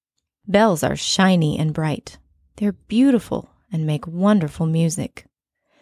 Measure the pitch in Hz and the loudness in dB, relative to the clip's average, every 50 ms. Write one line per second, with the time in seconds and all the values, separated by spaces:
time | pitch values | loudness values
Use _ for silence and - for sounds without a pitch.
0 | _ _ _ _ _ _ _ _ _ - 185 202 220 226 180 151 - 135 139 147 | _ _ _ _ _ _ _ _ _ 0 2 4 4 4 2 0 0 -2 -4 -4
1 | - - - - 190 190 185 175 160 151 - - 156 156 151 - 156 156 - - | -4 -4 0 2 2 4 4 4 2 0 0 -2 -2 -4 -2 -2 -4 -4 -4 -6
2 | - - - - _ _ _ _ _ _ _ - 208 208 190 - _ - 214 233 | -8 -14 -20 -20 _ _ _ _ _ _ _ -4 -4 -4 -4 -6 _ -4 0 2
3 | 262 277 254 214 - - - - - - _ _ _ _ - 160 156 151 151 147 | 4 4 4 2 0 -2 -8 -8 -8 -10 _ _ _ _ -6 -4 -2 -2 -4 -4
4 | - 170 165 175 185 208 214 202 160 147 - - 165 160 160 165 165 165 156 165 | -6 -8 -6 0 2 2 2 2 0 -2 -4 -4 -4 -2 0 0 0 0 -2 -4
5 | 143 - - - - _ _ _ _ _ _ _ _ _ _ _ | -8 -10 -12 -16 -20 _ _ _ _ _ _ _ _ _ _ _